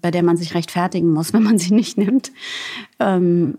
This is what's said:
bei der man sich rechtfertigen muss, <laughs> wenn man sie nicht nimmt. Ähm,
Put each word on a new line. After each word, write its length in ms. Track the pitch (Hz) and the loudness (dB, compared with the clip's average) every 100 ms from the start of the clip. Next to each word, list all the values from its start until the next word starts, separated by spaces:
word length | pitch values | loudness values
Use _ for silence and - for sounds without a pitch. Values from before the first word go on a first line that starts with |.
bei 80 | 175 | -4
der 120 | 175 | 2
man 140 | 175 170 | 2 2
sich 180 | 165 | 0
rechtfertigen 540 | 170 165 180 180 185 170 | -4 -4 -2 -2 0 0
muss, 220 | 156 165 | 0 0
<laughs> 0 | |
wenn 100 | 220 | 2
man 140 | 214 214 | 4 2
sie 140 | 175 | 2
nicht 240 | 208 - - | 2 2 -2
nimmt. 360 | 202 262 - - - - - - 214 - | 0 0 -2 -10 -14 -12 -12 -14 -14 -4
Ähm, 560 | 214 185 175 175 160 | 0 2 2 2 0